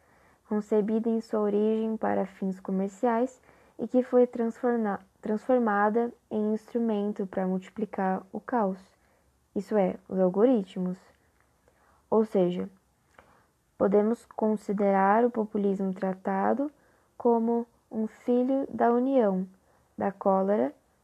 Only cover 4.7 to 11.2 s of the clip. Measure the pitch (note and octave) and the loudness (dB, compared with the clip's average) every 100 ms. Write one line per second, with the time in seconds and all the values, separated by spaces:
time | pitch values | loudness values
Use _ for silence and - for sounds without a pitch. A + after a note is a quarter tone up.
4.7 | A#3+ G#3+ G3 - _ - G#3+ - B3+ A#3 | 0 -2 -4 -10 _ -6 -4 0 2 2
5.7 | G3+ G#3+ A3 A#3 - - G#3+ G#3+ G#3+ - | 2 2 2 -2 -6 -8 -2 -2 -2 -4
6.7 | A#3+ A#3 G#3 G#3 G#3 F#3+ - F#3 F#3 F#3+ | -4 -2 -2 -2 -4 -6 -4 -2 -2 -6
7.7 | - G#3+ - F#3+ F#3+ - G#3+ - B3 G3 | -8 -6 -2 -2 -2 -6 -14 -4 -2 -2
8.7 | F#3+ - _ _ _ _ _ _ G#3 G3 | -4 -12 _ _ _ _ _ _ -8 -2
9.7 | G#3+ F#3 - - F#3+ F#3 F#3+ A#3+ B3 F#3+ | 0 0 -2 -6 0 2 4 4 4 -2
10.7 | F#3+ F3+ F#3 _ _ | -6 -6 -8 _ _